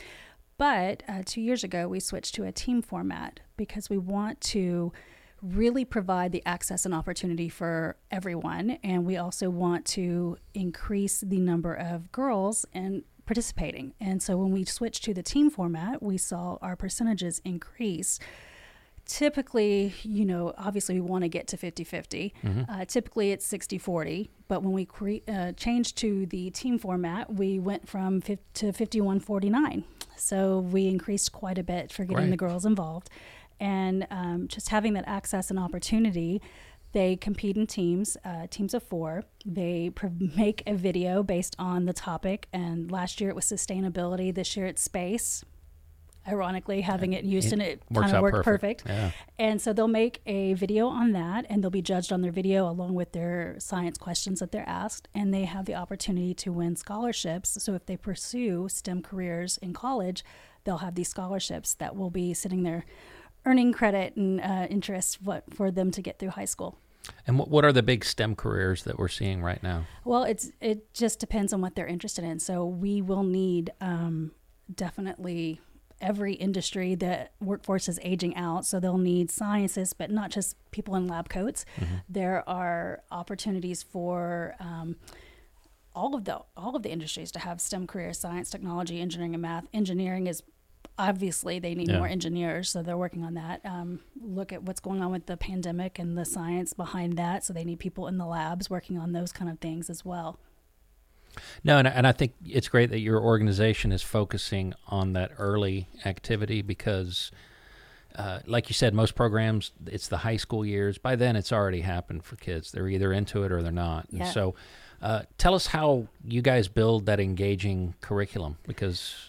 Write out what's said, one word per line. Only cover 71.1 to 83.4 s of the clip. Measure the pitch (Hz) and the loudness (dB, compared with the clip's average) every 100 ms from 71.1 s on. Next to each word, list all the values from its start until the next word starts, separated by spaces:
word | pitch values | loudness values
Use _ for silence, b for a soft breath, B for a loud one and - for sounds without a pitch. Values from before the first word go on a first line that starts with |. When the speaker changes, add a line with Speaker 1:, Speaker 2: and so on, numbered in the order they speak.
| - | 0
Speaker 1:
depends | - 220 202 | -2 0 2
on | 196 | 0
what | 185 | -2
they're | 185 170 | -2 -4
interested | 175 214 - | -4 -4 -6
in. | 170 165 | -4 -4
So | - 180 | -2 -2
we | 175 175 202 202 | -2 0 0 2
will | 185 190 | 2 2
need, | 190 185 185 175 165 - | 2 4 4 2 0 -4
um, | 185 170 170 160 160 - _ _ - | -4 0 0 -2 -4 -8 _ _ -14
definitely | 180 185 - 190 - 180 170 165 160 b b _ - | -6 -6 -4 -6 -6 -4 -2 -4 -6 b b _ -6
every | 185 202 202 | -2 0 -2
industry. | - 196 185 - 196 180 | -2 0 0 -2 -2 0
The | 185 180 175 - - | 0 0 -2 -4 -8
workforce | 196 202 - 190 - | -4 -4 0 0 0
is | 170 | -4
aging | 180 185 175 180 | -2 0 0 -2
out, | 175 175 | -2 -2
so | - 190 | 0 0
they'll | 185 185 | 2 4
need | 180 180 170 | 4 4 2
scientists, | - 208 208 196 196 - | 0 0 2 2 0 -4
but | - 160 | -4 -2
not | 214 202 | -2 -2
just | 208 - - - | -4 -4 -6 -12
people | - 196 | -10 -4
in | 190 180 | -2 -2
lab | 170 170 | -4 -4
coats. | 185 220 - - B | -4 -2 -4 -8 B
Speaker 2:
Mm-hmm. | 87 92 B | -4 -4 B
Speaker 1:
There | 185 185 185 - | -2 0 0 -2
are | 180 175 170 170 - - | -2 -2 -2 -4 -8 -8
opportunities | 175 175 196 | -10 -8 -6